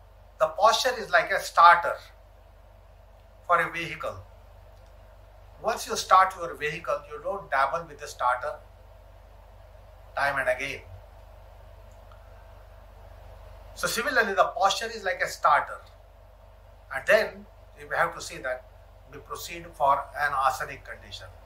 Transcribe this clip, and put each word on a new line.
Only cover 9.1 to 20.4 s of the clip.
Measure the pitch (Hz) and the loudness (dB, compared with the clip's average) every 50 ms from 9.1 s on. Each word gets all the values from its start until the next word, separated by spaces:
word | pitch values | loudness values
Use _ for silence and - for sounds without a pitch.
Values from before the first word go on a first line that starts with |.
| - - - - - - - - - - - - - - - - - - - - - | -20 -20 -20 -20 -20 -20 -20 -20 -20 -20 -20 -20 -20 -20 -20 -20 -20 -20 -20 -10 -4
time | 131 139 143 139 135 | -2 -2 0 0 0
and | 127 127 | 0 -2
again. | 127 127 139 139 120 - - - - - - - - - - - - - - - - - - - - - - - - - - - - - - - - - - - - - - - - - - - - - - - - - - - - - - - - - - - - | -2 -2 -4 -8 -8 -10 -14 -16 -18 -18 -20 -20 -20 -20 -20 -20 -20 -20 -20 -20 -20 -20 -20 -20 -20 -20 -20 -20 -20 -20 -20 -20 -20 -20 -20 -20 -20 -20 -20 -20 -20 -20 -20 -20 -20 -20 -20 -20 -20 -20 -20 -20 -20 -20 -20 -20 -20 -20 -20 -20 -20 -20 -20 -18 -10
So | - - - | -6 -4 -4
similarly, | - 226 240 294 262 240 220 202 196 | -2 -2 -2 0 2 2 2 2 4
the | 185 165 - - | 2 2 2 2
posture | 170 190 196 196 - 226 226 233 | 2 2 2 2 2 -4 -6 -8
is | 214 190 | -6 -4
like | 185 180 185 | -4 -2 -2
a | 175 - | -4 -6
starter. | - - - 160 147 139 - - - - - - - - - - - - - - - - - - - - - - - - - - 139 | -6 0 4 4 4 4 2 -2 -10 -14 -16 -20 -20 -20 -20 -20 -20 -20 -20 -20 -20 -20 -20 -20 -20 -20 -20 -20 -20 -20 -16 -10 -10
And | 131 - | -8 2
then | 175 202 220 196 - - - - - - - - - - | 4 4 4 4 2 -6 -14 -20 -20 -20 -20 -20 -20 -20
we | - 147 143 139 | -20 -12 -6 0
have | 139 170 170 - | 0 0 0 -2
to | 151 | -8
see | 131 - - 147 | -12 -12 -12 -8
that | 131 127 127 - - - - - - - - - - - 147 | -6 -6 -8 -8 -10 -20 -20 -20 -20 -20 -20 -20 -20 -20 -20
we | 143 | -18
proceed | - - 143 135 - - 175 170 165 156 - | -14 -14 -12 -12 -10 -12 -12 -12 -14 -16 -4
for | - 143 139 147 160 170 - - | 0 4 4 4 2 0 -8 -6
an | 139 147 143 | -4 -2 -2
asanic | 139 135 | 0 2